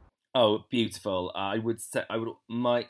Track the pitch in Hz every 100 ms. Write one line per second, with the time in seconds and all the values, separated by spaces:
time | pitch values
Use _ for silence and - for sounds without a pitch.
0 | - _ _ 127 110 107 - 120 110 -
1 | - 92 90 92 98 110 113 113 - 127
2 | - 113 113 - - 117 123 120